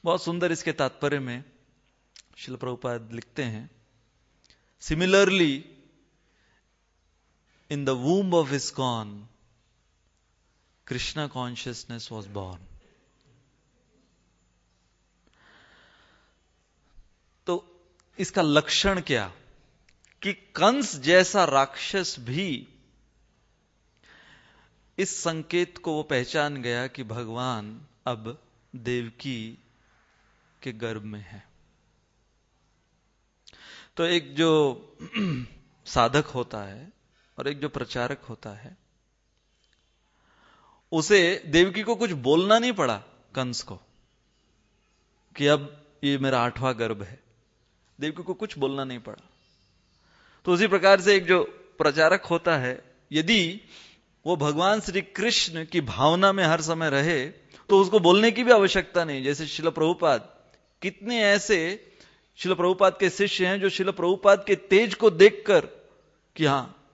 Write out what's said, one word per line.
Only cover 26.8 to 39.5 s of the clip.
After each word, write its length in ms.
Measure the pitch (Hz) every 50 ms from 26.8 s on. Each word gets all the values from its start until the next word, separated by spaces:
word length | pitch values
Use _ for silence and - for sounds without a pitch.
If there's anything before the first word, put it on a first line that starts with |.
| 123
कि 180 | 131 131 - 127
भगवान 840 | 107 110 120 120 110 113 120 127 127 123 110 104 104 110 117 147 _ _ _ _
अब 360 | 127 123 113 110 113 123 - _ _ _ _ _ _ -
देवकी 840 | 127 117 123 123 123 120 113 113 _ - 139 127 117 110 113 113 - _ _ _ _ _ _ _ _ _ _ _ _ _ _ _ _ _ _ _ _ -
के 100 | 135 117
गर्भ 300 | 110 117 117 113 107 104
में 180 | 107 107 104
है। 280 | 101 90 - 101 - _ _ _ _ _ _ _ _ _ _ _ _ _ _ _ _ _ _ _ _ _ _ _ _ _ _ _ _ _ _ _ _ _ _ _ _ _ _ _ _ - _ _ - - - - - _ _
तो 80 | - 165
एक 300 | 170 175 175 147 139 139
जो 480 | 143 165 165 160 156 151 139 123 117 - - _ _ -
<clears throat> 840 | - - 226 208 180 151 127 123 - - - _ _ _ _ _
साधक 380 | - - 131 117 117 127 147 151
होता 380 | - - 127 120 - - 107 101
है 300 | 98 98 110 143 190 _ _ _ _ _ _ _ _ _ -
और 100 | 127 139
एक 120 | 147 143
जो 80 | 143 147
प्रचारक 520 | - 139 127 - - 127 120 127 139 135
होता 300 | - - 117 _ - 110
है, 260 | 101 101 117 - 185 _ _ _ _ _ _ _ _ _ _ _ _ _ _ _